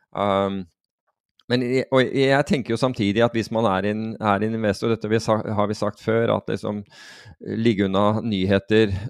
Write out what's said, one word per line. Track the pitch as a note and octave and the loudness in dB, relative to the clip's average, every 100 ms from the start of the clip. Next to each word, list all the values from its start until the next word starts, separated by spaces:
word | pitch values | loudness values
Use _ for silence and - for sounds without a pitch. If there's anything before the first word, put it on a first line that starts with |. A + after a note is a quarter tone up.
| _ - | _ -4
Um, | G2+ G2 G2 G2 F2 _ _ _ _ _ _ _ - | 0 2 0 -4 -10 _ _ _ _ _ _ _ -2
men | B2 B2 | -2 0
jeg, | B2+ - | -2 0
og | C3 B2 | 0 2
jeg | C3+ C3+ C#3 D3 | 2 2 2 2
tenker | C#3 A#2 A2+ | -2 -2 -2
jo | |
samtidig | C3 A#2 G2+ G2+ A#2 | -2 0 0 2 2
at | |
hvis | A2+ G#2 | 0 -2
man | A2+ A2+ | 0 2
er | F#2+ G#2 | 0 0
en, | G#2+ A2 A2 | -4 -6 -2
er | G#2+ G2 A2 | 0 0 0
en | A2+ | 0
investor, | G#2+ G2 A#2+ | -2 0 -2
dette | A2 G#2+ | -2 0
vi | A2 | 0
sa-, | - A2 | 2 -2
har | A2 G#2 G2+ | 0 -2 -2
vi | G#2+ | -2
sagt | G#2 - - | -4 -4 -2
før, | A2+ A2+ G2+ | 0 2 0
at | - | -2
liksom, | G#2 G#2 G#2 G2+ | -6 -4 -8 -10
eh, | - - - - - - G#2+ | -20 -20 -20 -20 -16 -8 0
ligge | A2+ G2 G2 | 0 2 2
unna | F#2+ G#2 G#2+ | 2 2 0
nyheter, | A2+ G2 F#2+ G2 - A2 G#2+ F#2+ | -2 -2 2 0 2 2 2 -2